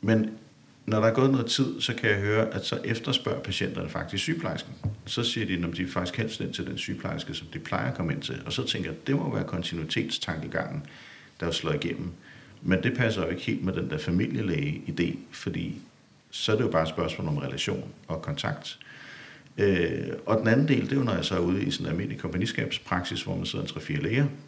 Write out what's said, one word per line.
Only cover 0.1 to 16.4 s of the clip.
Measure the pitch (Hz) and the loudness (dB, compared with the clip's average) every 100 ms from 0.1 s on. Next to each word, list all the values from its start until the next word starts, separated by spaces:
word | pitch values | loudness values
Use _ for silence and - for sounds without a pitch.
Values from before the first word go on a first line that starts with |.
| 110 107 - - - - - - | 4 4 -2 -16 -20 -20 -12 0
når | 110 | 4
der | 110 | 4
er | |
gået | 110 131 | 6 6
noget | 135 110 | 6 2
tid, | - 127 - | 2 2 2
så | - | -2
kan | 120 113 | 0 2
jeg | 101 | 4
høre, | 101 110 113 | 4 4 2
at | 95 - | 0 -2
så | - | -4
efterspørger | - 110 - 131 - - | -2 -2 0 0 0 -2
patienterne | - 95 - 92 85 | -2 -2 -2 -2 -4
faktisk | 85 82 101 | -4 -4 -4
sygeplejersken. | - 165 92 80 - - - - - | 0 0 0 -4 -6 -6 -4 -4 -6
Så | - | -2
siger | 117 - 104 | 0 0 0
de, | |
at | 92 | 0
de | 85 85 | 0 -2
vil | 90 | -2
faktisk | - 90 - | 0 -2 0
helst | - - | -2 -2
ind | 98 | -6
til | - - | -4 -4
den | - | -4
sygeplejerske, | - - 95 80 - | -4 -4 -2 -4 -4
som | 78 80 | -8 -8
de | - | -10
plejer | - - 64 | -2 0 0
at | - | 0
komme | 85 | 0
ind | 73 | -2
til. | - 65 - | -4 -6 -4
Og | |
så | - - | -2 0
tænker | - 87 | 0 -2
jeg, | - | -4
at | - | 2
det | 139 | 2
må | 160 | 2
være | 104 | 0
kontinuitetstankegangen, | 95 90 87 85 78 - - - - 80 78 - - 73 73 - - - - - | 0 -2 -2 -4 -2 -2 0 -2 -2 -4 -2 -2 -2 -4 -8 -14 -20 -20 -20 -6
der | 85 | -2
slår | 80 78 | 0 0
igennem. | 78 85 82 87 - - - - - | 0 0 -2 -6 -8 -16 -20 -20 -8
Men | - 92 | 2 4
det | 120 120 | 4 2
passer | 117 101 | 2 2
jo | 82 | 0
ikke | 85 | -2
helt | - - 90 | -2 -2 0
med | |
den | - 78 | -2 -2
der | 76 | -4
familielæge-idé, | - 87 110 131 101 82 71 76 - - - - - | 0 2 2 0 0 0 0 -2 -4 0 0 0 -10
fordi | - - 85 85 - - - _ _ _ | -8 -6 -4 -4 -6 -12 -20 _ _ _
så | - | -6